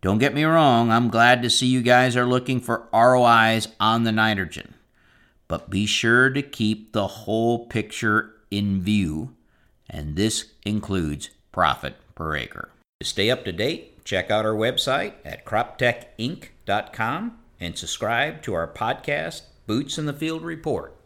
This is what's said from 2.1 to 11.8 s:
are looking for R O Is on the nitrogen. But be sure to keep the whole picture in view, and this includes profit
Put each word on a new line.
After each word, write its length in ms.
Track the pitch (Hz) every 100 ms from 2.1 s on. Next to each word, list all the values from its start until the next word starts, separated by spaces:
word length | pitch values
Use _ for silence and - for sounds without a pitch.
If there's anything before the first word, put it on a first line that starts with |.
| 123
are 80 | 123
looking 340 | 127 123 127
for 300 | - 117 -
R 240 | 110 120 127
O 100 | 123
Is 440 | 117 113 113 - -
on 240 | 104 113
the 80 | 113
nitrogen. 640 | 110 110 104 92 - - - _ _ _ _ _ _ _
But 220 | 85 -
be 160 | 95 104
sure 440 | - 117 117 131
to 120 | 135
keep 500 | 139 - 107 107 -
the 160 | 110 98
whole 600 | - 110 110 117 117 117
picture 680 | 113 107 - 113 107 - _ _
in 300 | 101 101 98
view, 520 | 90 107 87 76 127 - _ _ _ _ _
and 280 | - 76 76
this 340 | 110 - - _ 101
includes 640 | 104 - 95 78 73 - _ _
profit 420 | - 82 -